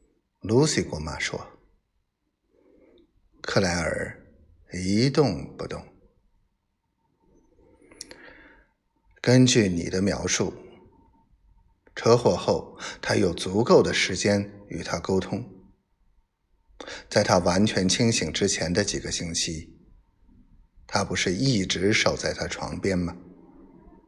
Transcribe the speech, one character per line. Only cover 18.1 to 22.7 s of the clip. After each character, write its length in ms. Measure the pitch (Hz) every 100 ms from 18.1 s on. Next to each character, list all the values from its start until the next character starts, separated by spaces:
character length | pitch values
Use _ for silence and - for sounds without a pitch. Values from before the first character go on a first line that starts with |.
醒 220 | - 82
之 120 | - 98
前 280 | - 82
的 100 | 90
几 160 | 101 -
个 100 | -
星 240 | - 85
期， 460 | 82 - 78 - - - - _ _ _ - - - _ _ -
他 200 | 104 95
不 100 | 92
是 160 | 98
一 340 | 92 135 107 76
直 280 | 85 98
守 240 | 107 - -
在 160 | 80
他 120 | - -
床 320 | - -